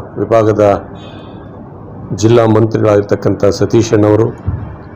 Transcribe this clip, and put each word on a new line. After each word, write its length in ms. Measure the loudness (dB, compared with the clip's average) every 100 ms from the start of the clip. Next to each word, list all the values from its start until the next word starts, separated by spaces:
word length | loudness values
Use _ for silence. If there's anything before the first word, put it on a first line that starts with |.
| -4 -8
ವಿಭಾಗದ 440 | 0 2 2 4 2 2 -4 -16 -18 -18 -18 -18 -18 -18 -18 -18 -18 -18 -10 -2
ಜಿಲ್ಲಾ 220 | 2 4 4
ಮಂತ್ರಿಗಳಾಗಿರ್ತಕ್ಕಂಥ 880 | 2 2 0 2 2 0 -2 -2 0 0 0
ಸತೀಶ್ 340 | 0 2 2 2
ಅಣ್ಣವರು, 320 | 4 4 2 -4 -8 -8 -10 -16 -20